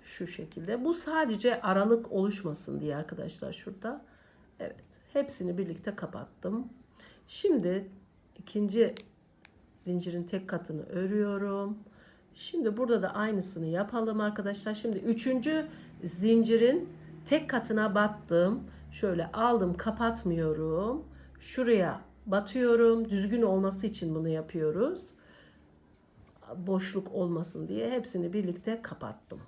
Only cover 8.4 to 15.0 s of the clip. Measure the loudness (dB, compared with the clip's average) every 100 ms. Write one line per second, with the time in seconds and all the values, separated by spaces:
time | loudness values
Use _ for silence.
8.4 | -6 -2 0 4 4 4 -16 _ _ _
9.4 | -20 _ _ _ -2 -2 -2 -4 -4 -6
10.4 | -4 -6 -6 -8 -6 -4 0 2 0 0
11.4 | -2 -2 -4 -6 -12 -20 -20 -20 _ -18
12.4 | -8 -2 0 0 2 2 2 -2 0 0
13.4 | -2 -4 -2 -2 -2 -2 -2 0 -2 -2
14.4 | -4 -4 -6 -4 -2 -2